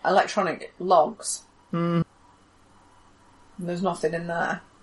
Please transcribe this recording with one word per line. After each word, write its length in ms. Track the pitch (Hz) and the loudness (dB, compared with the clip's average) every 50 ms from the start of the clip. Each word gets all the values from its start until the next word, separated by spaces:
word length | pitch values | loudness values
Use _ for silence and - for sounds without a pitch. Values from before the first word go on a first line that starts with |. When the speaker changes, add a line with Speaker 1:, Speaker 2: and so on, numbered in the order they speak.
| - | -2
Speaker 1:
electronic 680 | 165 185 202 - - - 214 185 165 143 - - - - - | 2 4 4 2 2 0 0 0 0 -2 -6 -10 -14 -12 -8
logs. 680 | 175 185 185 165 - 233 220 - - - - - - _ _ _ _ _ | 0 4 6 6 6 4 0 -6 -8 -8 -8 -8 -10 _ _ _ _ _
Speaker 2:
Mm. 320 | - 170 170 170 170 170 165 - _ _ - - - _ _ _ _ _ _ _ - - - - - - - - _ _ _ - - - - - - - | -2 -2 0 2 2 0 0 -2 _ _ -20 -20 -20 _ _ _ _ _ _ _ -20 -20 -20 -20 -20 -20 -20 -20 _ _ _ -20 -20 -20 -20 -20 -16 -12
Speaker 1:
And 120 | 175 175 | -10 -8
there's 120 | 175 175 | -6 -2
nothing 320 | 196 185 175 - - 156 165 | -2 -2 0 0 -2 -2 -2
in 140 | 165 170 175 | -2 -4 -6
there. 340 | 170 170 156 - 202 175 - - _ - | -4 -4 -2 -4 -4 -6 -10 -14 _ -14